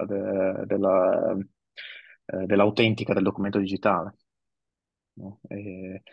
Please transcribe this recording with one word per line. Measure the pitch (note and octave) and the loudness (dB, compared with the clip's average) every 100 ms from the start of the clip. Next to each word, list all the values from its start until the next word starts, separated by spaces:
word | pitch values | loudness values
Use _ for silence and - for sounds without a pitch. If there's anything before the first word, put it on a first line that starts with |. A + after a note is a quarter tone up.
| G2 | -4
de-, | G2+ G2+ G2 F#2+ - G2 | -4 -2 0 0 -2 -2
della, | G2 F#2+ F#2 F#2 E2+ E2+ F#2+ G2 _ _ - - - - - - | 0 4 4 4 2 0 -2 -6 _ _ -18 -16 -18 -20 -20 -10
eh, | F2+ F#2 | -6 2
dell'autentica | G2+ G#2 G#2+ A2+ A2 G#2 | 4 4 4 2 2 0
del | F#2+ | 2
documento | F#2+ G2 G2 G#2 | 2 0 -2 0
digitale, | G2 G2 G#2+ F2+ F#2 - _ _ _ _ _ _ _ _ _ | 0 0 2 2 -2 -12 _ _ _ _ _ _ _ _ _
no? | - F#2+ G2+ - | -16 -16 -16 -14
E, | G2+ G2+ F#2 F#2 F#2+ _ | -12 -12 -12 -12 -14 _